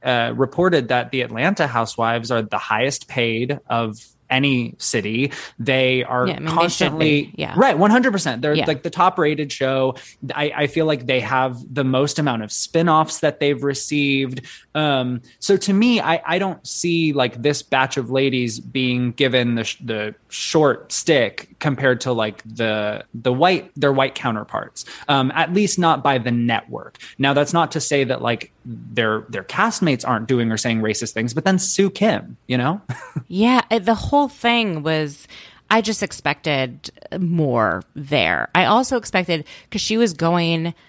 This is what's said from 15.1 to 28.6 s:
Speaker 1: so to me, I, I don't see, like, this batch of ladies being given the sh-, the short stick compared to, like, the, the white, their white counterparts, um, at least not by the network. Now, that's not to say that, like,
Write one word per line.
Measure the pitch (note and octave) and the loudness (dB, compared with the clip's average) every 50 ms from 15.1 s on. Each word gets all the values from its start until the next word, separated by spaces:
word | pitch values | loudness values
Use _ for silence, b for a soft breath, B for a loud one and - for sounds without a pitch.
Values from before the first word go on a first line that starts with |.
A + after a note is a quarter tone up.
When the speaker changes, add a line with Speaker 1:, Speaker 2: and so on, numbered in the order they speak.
| B2 A#2+ b b b b | -4 -6 b b b b
Speaker 1:
so | - - G3+ | 0 2 2
to | F#3+ - G3+ | 2 2 2
me, | G3 G3 A3+ B3 A#3 G#3 | 2 4 4 4 4 2
I, | - D#3+ E3 E3 - | 2 0 0 0 0
I | - E3+ F#3 | -2 -2 0
don't | G3 F#3+ F3 - - | 0 -2 -4 -8 -10
see, | - - - - F3 E3+ E3 E3 D#3 C#3+ | -10 -6 -4 -2 0 0 2 2 2 2
like, | C#3 B2+ A#2+ B2 A#2 | 2 0 0 0 -2
this | A2+ D3 D3 - | -2 0 0 -2
batch | - - C#3 C3 C3 - - | -2 0 2 2 2 2 -2
of | C#3 A#2+ A#2 | -4 -4 -2
ladies | B2+ C3+ C#3 C3+ B2 B2+ B2 A#2 A2 A#2+ | 0 2 2 2 0 0 -2 -2 -4 -8
being | - A#2+ - C3+ B2+ B2+ B2 B2 B2 B2 | -12 -8 -4 -2 -2 0 0 0 -2 -2
given | A#2 - C#3 C3 A#2+ B2+ A#2+ A#2+ A#2 | 0 0 0 2 2 2 2 2 0
the | A#2 A2 | -2 -4
sh-, | - - - | -6 -8 -10
the | - A#2 A2 G#2+ G#2+ G#2+ G#2+ _ _ - | -8 -6 -4 -4 -4 -6 -8 _ _ -14
short | - - - - - D#3+ D#3 C#3 A#2+ - - - | -10 -8 -6 0 2 4 4 4 2 0 -4 -6
stick | - - - - D#3 C3+ A#2 G2+ - - - _ - - | -6 -4 2 2 4 4 4 0 -2 -10 -16 _ -12 -4
compared | - D3 C3+ - C3+ C3 B2+ A2+ | -2 -2 -2 2 2 2 2 2
to, | - C3 | 0 -2
like, | B2 A2+ A2 A2 G#2 - - | -2 0 -2 -4 -4 -10 -16
the, | A2 A2 A2+ A#2 A2 G#2+ G#2+ G#2 G#2 G#2 G#2+ - _ - | -14 -6 -4 -2 -2 -2 -2 -2 -4 -6 -6 -10 _ -10
the | A#2 A#2 B2+ | -2 0 0
white, | B2 C3 E3 F3+ F#3 - - - - | 2 4 4 4 4 2 -2 -8 -4
their | C#3+ C#3+ C#3+ C3+ | 0 2 2 4
white | C3+ C3+ C3+ - | 4 2 0 -2
counterparts, | - - B2+ A2+ G#2+ G#2+ - - - - - - - - B B B B B | -4 -4 -4 -4 -4 -6 -6 -8 -8 -8 -8 -14 -16 -16 B B B B B
um, | D3 C3+ C3 C3 - | 2 2 2 2 0
at | D#3 F3 E3 F3+ | 0 0 2 2
least | G3+ G#3 F#3+ - F3+ | 2 2 2 2 2
not | F3 E3 D3+ C3+ | 2 2 2 2
by | B2 C#3+ C3+ B2+ | 2 2 2 2
the | A2+ B2 | 0 0
network. | A#2+ A#2+ A#2 A#2 A#2 G#2+ - - B2 A2 - - _ B B B B | 0 0 2 0 0 -2 -4 -6 -14 -14 -14 -14 _ B B B B
Now, | B C3+ C#3 | B 0 2
that's | C#3 C#3+ D3 - - | 4 2 2 2 2
not | E3+ E3 - | 0 0 0
to | - D#3+ | -2 -4
say | - - D3+ C#3 C3+ | -2 0 0 0 2
that, | A#2+ C3 - | 0 -2 -2
like, | - A#2 A#2 A2 - - _ _ | -2 -2 -2 -2 -6 -14 _ _